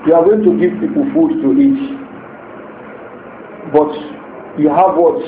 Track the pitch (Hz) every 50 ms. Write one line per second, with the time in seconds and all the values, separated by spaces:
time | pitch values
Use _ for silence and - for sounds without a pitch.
0 | - 151 165 170 165 190 214 214 214 185 151 - 175 180 - - - 285 - -
1 | 277 277 - 320 330 302 320 - - 269 269 269 277 277 269 - - - - -
2 | - - - - - - - - - - - - - - - - - - - -
3 | - - - - - - - - - - - - - - 139 151 151 151 - -
4 | - - - - - - - - - - - - 147 151 147 165 185 185 185 160
5 | 170 160 147 98 -